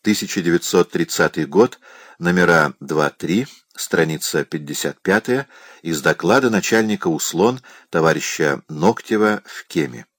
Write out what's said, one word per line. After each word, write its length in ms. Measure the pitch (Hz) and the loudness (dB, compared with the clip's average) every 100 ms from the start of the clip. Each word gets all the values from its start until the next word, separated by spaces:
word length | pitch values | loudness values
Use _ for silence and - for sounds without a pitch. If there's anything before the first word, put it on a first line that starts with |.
тысяча 420 | 107 104 101 - | 0 -2 -2 -4
девятьсот 480 | 85 85 - 95 85 | 0 0 2 2 2
тридцатый 560 | 85 82 - 78 - 73 | 0 -4 0 -2 0 -2
год, 320 | 85 123 - - - - - | 2 2 2 -20 -20 -20 -6
номера 560 | 85 90 87 85 76 - | 0 2 4 4 2 -4
два-три, 680 | - 78 73 - 76 95 135 - _ - | -6 -2 -2 -2 -2 -2 -2 -10 _ -14
страница 680 | - 85 80 78 - 80 | -4 0 0 -2 -4 -4
пятьдесят 560 | 71 78 73 73 76 - | -4 -8 -8 -6 -6 -6
пятая, 480 | - 101 - 123 - - - - | 0 0 0 -4 -4 -16 -20 -14
из 180 | 82 80 | -6 -2
доклада 500 | 80 78 82 123 131 | -2 0 2 2 4
начальника 580 | 107 - 110 110 101 90 | 0 2 0 2 0 -2
услон 520 | 76 - 82 107 127 - - _ | -2 -4 2 2 0 -10 -20 _
товарища 720 | 85 80 76 - - 78 69 _ | 0 2 2 -4 -2 -2 -2 _
Ноктева 760 | 76 87 117 - 110 107 104 | 0 0 0 -2 0 0 0
в 220 | - - - | -6 -18 -8
Кеме. 380 | 87 69 62 - | -4 -4 -8 -20